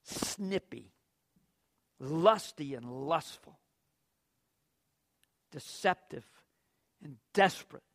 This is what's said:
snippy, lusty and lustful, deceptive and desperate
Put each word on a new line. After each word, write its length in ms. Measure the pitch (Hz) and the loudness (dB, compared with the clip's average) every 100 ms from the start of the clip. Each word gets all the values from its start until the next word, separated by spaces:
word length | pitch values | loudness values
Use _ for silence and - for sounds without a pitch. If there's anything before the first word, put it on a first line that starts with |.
snippy, 880 | - - - - 196 190 - - - _ _ _ _ _ _ _ _ _ _ _ | -10 -6 -6 -6 -4 -4 -4 -16 -16 _ _ _ _ _ _ _ _ _ _ _
lusty 760 | 135 160 190 220 - - 143 131 | -4 6 6 6 -2 -10 -8 -8
and 100 | 120 | -10
lustful, 720 | 127 139 165 - - - - _ _ _ _ _ _ _ _ _ _ _ _ _ _ _ _ _ _ _ | -8 -2 -2 -2 -18 -20 -20 _ _ _ _ _ _ _ _ _ _ _ _ _ _ _ _ _ _ _
deceptive 760 | 147 - - 196 180 - - - - _ _ _ _ _ _ | -14 -14 -2 0 0 -6 -14 -14 -20 _ _ _ _ _ _
and 140 | 151 123 _ | -18 -18 _
desperate 500 | - 190 - - - _ | 6 6 6 -14 -20 _